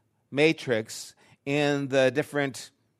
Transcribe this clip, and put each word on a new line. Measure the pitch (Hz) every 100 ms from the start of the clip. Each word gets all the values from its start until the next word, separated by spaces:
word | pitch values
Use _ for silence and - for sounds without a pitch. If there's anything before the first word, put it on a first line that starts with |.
| _ _ _
matrix | 135 160 160 135 110 113 - - _ _ _
in | 139 143 147 143 139
the | 135 131
different | 131 143 143 139 117 - _ _